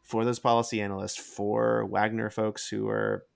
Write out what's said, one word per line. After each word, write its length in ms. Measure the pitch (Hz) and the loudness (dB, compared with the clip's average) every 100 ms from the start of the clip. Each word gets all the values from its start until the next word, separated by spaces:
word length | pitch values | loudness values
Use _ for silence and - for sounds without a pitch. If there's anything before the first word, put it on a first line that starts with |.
for 200 | - 113 | -2 0
those 160 | 117 117 | 0 2
policy 420 | 127 117 117 110 | 4 4 4 -2
analysts, 360 | 101 98 101 - | -2 -2 -4 -6
for 680 | - - 104 107 117 117 107 | -10 -4 0 2 4 2 0
Wagner 440 | 101 107 113 110 | 0 0 0 -4
folks 400 | - 110 104 - | -2 -2 -2 -6
who 180 | 107 107 | -4 -2
are 380 | 107 107 104 - | 0 0 -2 -6